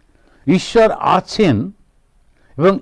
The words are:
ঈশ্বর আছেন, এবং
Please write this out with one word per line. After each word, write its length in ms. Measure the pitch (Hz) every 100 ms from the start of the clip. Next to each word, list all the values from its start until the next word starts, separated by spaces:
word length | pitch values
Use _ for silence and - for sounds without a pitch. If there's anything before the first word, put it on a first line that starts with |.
| _ _ _ _ -
ঈশ্বর 440 | 180 - 233 220
আছেন, 800 | - - 180 - - 208 110 170 - _ _ _ _ _ _ _ -
এবং 220 | 170 196